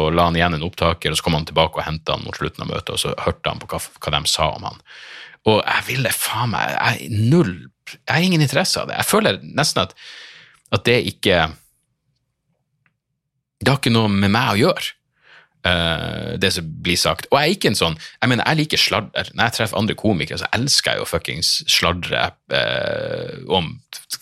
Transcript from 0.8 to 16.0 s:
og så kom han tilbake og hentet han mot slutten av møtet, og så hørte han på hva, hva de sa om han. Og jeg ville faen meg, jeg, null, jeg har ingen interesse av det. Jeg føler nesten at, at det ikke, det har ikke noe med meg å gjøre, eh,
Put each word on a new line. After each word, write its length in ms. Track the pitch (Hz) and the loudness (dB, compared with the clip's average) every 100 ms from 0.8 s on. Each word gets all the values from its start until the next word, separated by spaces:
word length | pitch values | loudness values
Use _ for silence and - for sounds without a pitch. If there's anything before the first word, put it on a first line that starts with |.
| 85 85 - | 0 0 -2
og 80 | 78 | -2
så 60 | - | 0
kom 100 | 78 | -2
han 120 | 78 | 0
tilbake 320 | 76 80 76 | 2 2 0
og 20 | |
hentet 300 | 76 78 - | -6 -6 -4
han 100 | 71 | -6
mot 140 | 69 - | -6 -6
slutten 240 | 73 - | -8 -6
av 60 | - | -8
møtet, 220 | - - - | -8 -6 -6
og 60 | |
så 100 | - - - | -4 -4 -4
hørte 260 | - - | -2 -6
han 80 | - | -6
på 80 | - | -8
hva, 80 | 80 - - | -8 -10 -10
hva 140 | - 76 | -4 -2
de 160 | 76 | -2
sa 160 | - 78 - | 0 0 -2
om 80 | |
han. 160 | - - _ - - - - - - | -10 -12 _ -20 -20 -18 -20 -2 2
Og 80 | 107 | 2
jeg 260 | - - - | 2 -2 -2
ville 240 | 127 127 - | -2 -2 -2
faen 380 | - 110 120 | -4 -2 -2
meg, 180 | 92 53 | -2 -2
jeg, 400 | 67 123 120 67 104 113 | 0 0 -2 -4 0 4
null, 180 | 165 110 87 62 _ - | 6 4 -2 -12 _ -20
jeg 160 | - - | -16 -2
har 160 | 147 | 0
ingen 220 | 185 165 143 | 4 4 4
interesse 320 | 139 190 - | 2 0 -2
av 80 | - | -4
det. 80 | - | -4
Jeg 80 | - | 2
føler 300 | 208 196 95 | 2 2 0
nesten 400 | 78 117 151 - | -4 -2 0 0
at, 120 | - - - - - - - _ _ 107 | -2 -6 -20 -20 -20 -20 -20 _ _ 0
at 120 | - | 4
det 140 | 120 - | 2 2
ikke, 300 | - 104 87 78 73 _ _ _ _ _ _ _ _ _ _ _ _ _ _ _ _ _ _ _ _ | 0 2 4 2 -2 _ _ _ _ _ _ _ _ _ _ _ _ _ _ _ _ _ _ _ _
det 140 | 127 | 0
har 80 | 135 | 2
ikke 140 | 131 113 | 4 4
noe 160 | 107 | 4
med 200 | 98 101 | 4 4
meg 240 | 110 127 104 | 4 2 4
å 20 | |
gjøre, 260 | 160 - - - _ _ _ - _ _ 90 | 2 2 -6 -10 _ _ _ -20 _ _ 0
eh, 640 | 87 85 78 | 2 2 -2